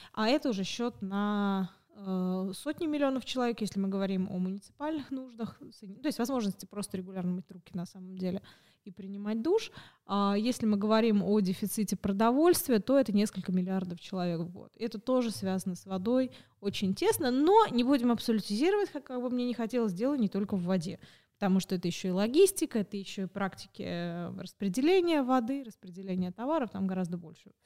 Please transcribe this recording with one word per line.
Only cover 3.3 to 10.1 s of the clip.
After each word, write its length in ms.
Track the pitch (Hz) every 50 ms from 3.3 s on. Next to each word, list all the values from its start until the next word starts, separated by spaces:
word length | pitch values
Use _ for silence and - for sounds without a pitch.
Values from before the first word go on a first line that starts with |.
| - 254 240 240 226 -
если 180 | 214 190 - 196
мы 100 | 196 190
говорим 400 | 196 190 196 196 196 185 180 -
о 60 | -
муниципальных 760 | 180 185 185 196 202 - - _ - 285 311 320 294 247 -
нуждах, 500 | 269 262 262 254 233 220 226 - - -
с-, 180 | - - - -
то 280 | 220 190 202 247 269
есть 120 | 302 - -
возможности 460 | 262 233 269 247 214 196 - - -
просто 320 | - - 208 196 - -
регулярно 340 | 185 180 190 190 190 175 180
мыть 200 | 180 190 - -
руки 200 | 190 180 - - -
на 120 | 175 165
самом 320 | - - 190 185 185 190
деле 240 | 185 185 180 180 196 - - - - _ _ _ _ _
и 60 | 208
принимать 500 | 180 - 190 190 196 202 208 208 220 226
душ. 300 | 233 330 403 453 - - - - - - _ _ _
А 300 | -